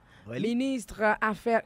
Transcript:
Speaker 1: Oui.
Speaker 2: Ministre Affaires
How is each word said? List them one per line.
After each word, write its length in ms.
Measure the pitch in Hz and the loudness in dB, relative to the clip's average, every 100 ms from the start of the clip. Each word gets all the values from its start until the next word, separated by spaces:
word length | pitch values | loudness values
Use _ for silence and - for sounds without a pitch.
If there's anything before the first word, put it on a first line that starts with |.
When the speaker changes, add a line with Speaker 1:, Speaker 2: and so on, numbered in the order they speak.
| - - 101 | -20 -20 -10
Speaker 1:
Oui. 120 | 123 | -4
Speaker 2:
Ministre 760 | 214 240 269 262 - - 214 - | -2 0 0 -2 -6 0 2 2
Affaires 400 | 220 214 233 226 | 0 0 0 0